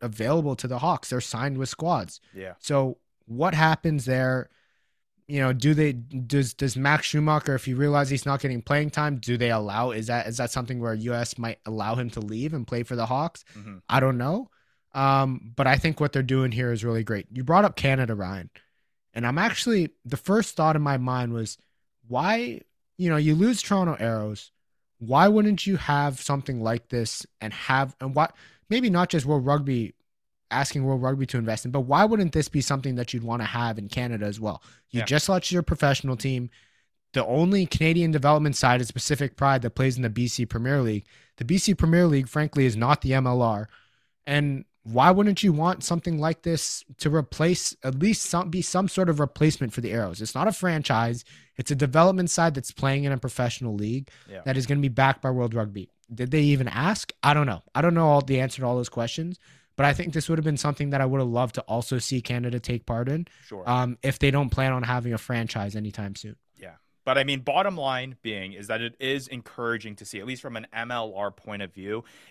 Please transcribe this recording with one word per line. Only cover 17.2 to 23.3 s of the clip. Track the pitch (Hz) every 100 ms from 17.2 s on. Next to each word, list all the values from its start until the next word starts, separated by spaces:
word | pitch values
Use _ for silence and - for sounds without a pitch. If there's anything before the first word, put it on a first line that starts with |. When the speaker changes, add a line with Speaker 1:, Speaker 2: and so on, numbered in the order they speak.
| -
Speaker 1:
You | 120
brought | 127 175 208
up | -
Canada, | 139 135 123
Ryan. | 104 92 98 87 - _ _ _ _ _
And | 113 120
I'm | 143
actually, | 220 - 240 214 160 _
the | 120 135
first | - 208 202 -
thought | 156 156
in |
my | 147 135
mind | 127 127 120
was, | 117 110 - _ _ _ _ 113
why, | 123 170 226 240 226 - _ _ -
you | 180
know, | 151
you | 151